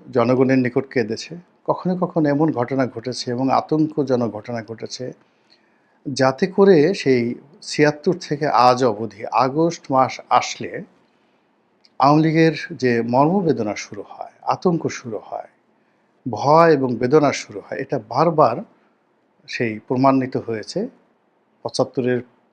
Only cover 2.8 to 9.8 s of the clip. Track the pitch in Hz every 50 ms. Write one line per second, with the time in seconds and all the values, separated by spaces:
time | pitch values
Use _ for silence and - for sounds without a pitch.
2.8 | 131 120 - 113 - 127 120 - - 123 120 123 135 131 120 113 - - 156 156
3.8 | 156 156 - 151 135 127 127 120 120 107 101 104 - - 120 113 104 107 113 110
4.8 | 113 - - - 127 139 - _ _ _ _ _ _ _ _ _ _ _ _ _
5.8 | _ _ _ _ - 151 131 127 - - 165 - 196 180 - 208 196 196 185 151
6.8 | 143 175 196 - - 139 127 123 117 120 117 - - - - - - - - -
7.8 | 147 147 147 147 - 190 175 180 - - 151 139 151 143 - 113 123 123 127 123
8.8 | 131 120 104 104 113 107 95 98 117 - - 113 127 135 135 156 165 170 165 -